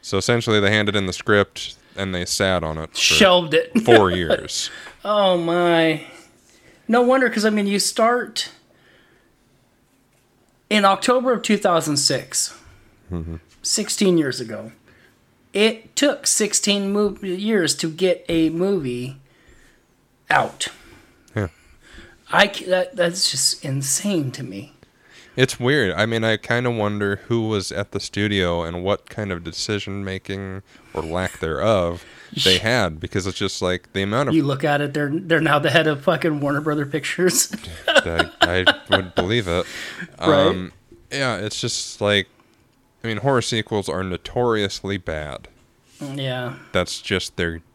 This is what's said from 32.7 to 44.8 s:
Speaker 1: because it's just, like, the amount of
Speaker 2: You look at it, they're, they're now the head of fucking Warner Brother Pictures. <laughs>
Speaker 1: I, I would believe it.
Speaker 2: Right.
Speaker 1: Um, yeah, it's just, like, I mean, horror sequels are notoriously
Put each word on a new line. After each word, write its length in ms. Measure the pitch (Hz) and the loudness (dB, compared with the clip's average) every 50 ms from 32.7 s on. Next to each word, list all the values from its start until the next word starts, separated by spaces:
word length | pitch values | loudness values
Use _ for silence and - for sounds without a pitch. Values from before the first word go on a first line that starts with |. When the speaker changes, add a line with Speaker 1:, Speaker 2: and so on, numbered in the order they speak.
| 120 127 104 87 80 80 | 0 2 0 0 -2 -6
Speaker 1:
because 260 | 85 90 - 101 90 | -12 -6 -4 -4 -4
it's 100 | 98 90 - | -4 -6 -4
just, 220 | 104 95 - - | -4 -4 -4 -2
like, 320 | - 90 90 92 _ - _ | -2 -2 -2 -2 _ -6 _
the 100 | - 98 | -4 -2
amount 280 | 101 104 123 143 131 | 0 0 0 0 2
of 40 | 160 | 2
Speaker 2:
You 100 | 160 143 | 2 2
look 200 | 139 139 135 - | 0 -2 -2 0
at 160 | 151 147 143 | 0 0 0
it, 140 | 147 139 139 | 0 -2 -2
they're, 160 | 151 147 143 143 | -4 -2 -2 -2
they're 280 | 165 196 165 165 156 156 | -4 -2 0 0 2 4
now 160 | 151 143 147 | 4 2 2
the 120 | 143 156 | 2 4
head 160 | 127 170 156 | 4 4 4
of 160 | 160 151 135 - | 4 0 0 2
fucking 380 | - - 131 - 170 151 147 | 0 0 2 2 0 0 0
Warner 220 | 139 143 147 143 151 | -2 -2 -2 -2 -2
Brother 240 | 156 151 151 143 | -2 -2 -2 -2
Pictures. 680 | 135 151 156 143 - - - 180 180 175 - - - - - - - - | -4 -4 -6 -4 -4 -2 2 2 2 2 2 -2 -2 -4 -12 -12 -14 -16
<laughs> 160 | - - - | -6 -2 2
Speaker 1:
I, 420 | 320 294 - 85 85 82 82 80 - - | 2 2 2 2 0 0 0 -2 0 0
I 240 | - 85 87 92 92 90 - - - - | 0 2 2 2 2 2 2 0 -2 -2
would 240 | - - 92 90 - | 0 0 0 -2 -4
believe 320 | - 87 92 110 120 107 | -4 -2 0 0 0 0
it. 200 | 90 85 90 87 - - - - - - - - - - - | 0 0 -2 -2 -4 -8 -12 -12 -12 -12 -14 -16 -16 -12 -2
Speaker 2:
Right. 280 | - - 156 - 95 95 | 2 4 4 6 4 4
Speaker 1:
Um, 240 | 92 92 92 - - - _ _ - - _ _ - | 2 0 -6 -10 -14 -20 _ _ -20 -20 _ _ -6
yeah, 240 | 139 139 127 113 | -4 -2 -2 -2
it's 240 | 90 101 107 - - | -2 -4 -6 -6 -4
just, 400 | - 120 - - - - - - | -6 -4 -4 -6 -8 -10 -6 -2
like, 280 | 104 101 104 101 92 _ _ _ _ _ _ _ _ _ _ _ _ _ _ _ - | 0 2 2 2 0 _ _ _ _ _ _ _ _ _ _ _ _ _ _ _ -8
I 40 | 113 | -6
mean, 100 | 113 104 | -6 -2
horror 240 | 98 139 135 123 110 | 0 2 2 2 2
sequels 460 | - - 113 107 - 113 104 95 - | 0 -2 -2 -2 -2 -2 -2 -2 -2
are 120 | 73 87 95 | -4 -4 -4
notoriously 920 | 92 90 85 _ - - 127 123 120 113 107 101 98 - - | -4 -6 -6 _ -6 -4 0 0 2 2 2 0 -2 -4 -6